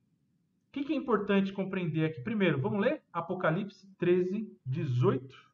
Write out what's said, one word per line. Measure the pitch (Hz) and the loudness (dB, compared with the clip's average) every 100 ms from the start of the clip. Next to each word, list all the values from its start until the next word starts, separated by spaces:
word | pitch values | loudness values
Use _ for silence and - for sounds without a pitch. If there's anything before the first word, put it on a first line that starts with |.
| _ _ _ _ _ _ _ | _ _ _ _ _ _ _
o | |
que | 277 | -6
que | 285 | -2
é | 269 | -2
importante | 247 202 208 196 190 | 2 0 2 2 2
compreender | - 185 190 170 160 156 | -2 -4 -4 -2 0 0
aqui? | - | -2
Primeiro, | 214 220 180 139 | -4 0 2 2
vamos | 190 208 | 0 2
ler | 233 311 _ | 0 0 _
Apocalipse | 170 170 185 170 170 220 - - - | -8 -6 -2 0 0 -2 -10 -20 -2
treze, | 170 180 185 208 - - | 2 4 2 -2 -6 -10
dezoito? | 131 156 151 123 127 131 - - - | -6 -4 -2 2 2 2 -2 -18 -20